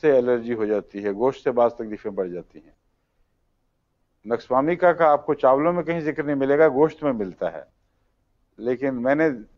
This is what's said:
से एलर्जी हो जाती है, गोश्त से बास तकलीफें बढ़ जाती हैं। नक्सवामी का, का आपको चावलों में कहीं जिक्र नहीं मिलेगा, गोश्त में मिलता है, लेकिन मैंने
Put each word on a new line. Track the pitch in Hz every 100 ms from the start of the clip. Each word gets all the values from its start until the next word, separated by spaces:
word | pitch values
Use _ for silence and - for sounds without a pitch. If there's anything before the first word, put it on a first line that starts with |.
से | 156 135
एलर्जी | 123 120 117
हो | 117 107
जाती | 104 - 101
है, | 101
गोश्त | 98 127 135
से | 143
बास | 120 117
तकलीफें | 117 110 104 107 98
बढ़ | 92
जाती | 87 - 80
हैं। | 73 _ _ _ _ _ _ _ _ _ _ _ _ _ _ _ 107
नक्सवामी | 113 - 127 147 175
का, | 175
का | 170 160
आपको | 143 -
चावलों | 139 131 135 165
में | 175 165
कहीं | 170
जिक्र | 151 143 147
नहीं | 143
मिलेगा, | 135 143 160
गोश्त | 131 156 -
में | 147
मिलता | 117 95 - 87
है, | 80 69 _ _ _ _ _ _ _ _ -
लेकिन | 113 127 135 127
मैंने | 123 147 160 123 -